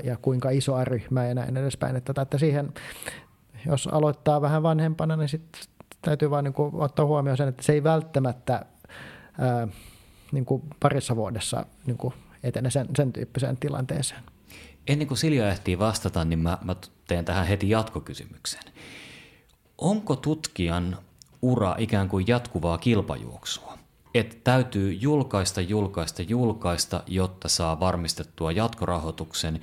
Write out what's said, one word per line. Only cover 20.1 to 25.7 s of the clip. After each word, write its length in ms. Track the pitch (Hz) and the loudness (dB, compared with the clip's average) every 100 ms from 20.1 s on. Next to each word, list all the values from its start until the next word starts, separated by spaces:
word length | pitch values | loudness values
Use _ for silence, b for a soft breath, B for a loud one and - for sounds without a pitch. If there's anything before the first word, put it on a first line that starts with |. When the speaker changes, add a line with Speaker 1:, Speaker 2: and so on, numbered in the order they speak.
| 135 | -2
Speaker 2:
tutkijan 840 | 139 156 - - 85 87 87 92 - _ - _ | 0 -2 -4 -2 0 0 -2 -4 -12 _ -20 _
ura 340 | 127 120 101 - | 0 2 2 0
ikään 320 | 110 101 95 | 0 2 2
kuin 160 | 98 92 | 2 2
jatkuvaa 500 | 120 - 85 85 85 | 2 0 -2 0 0
kilpajuoksua? 1000 | 123 107 82 65 57 53 - - - - - _ _ | 2 2 2 -6 -10 -12 -10 -10 -12 -20 -20 _ _
Et 260 | 120 107 - | 0 0 -2
täytyy 500 | 127 127 123 101 98 | 2 4 2 0 0
julkaista, 680 | 92 139 147 123 101 90 - | 0 2 2 2 0 0 0
julkaista, 600 | 90 | 0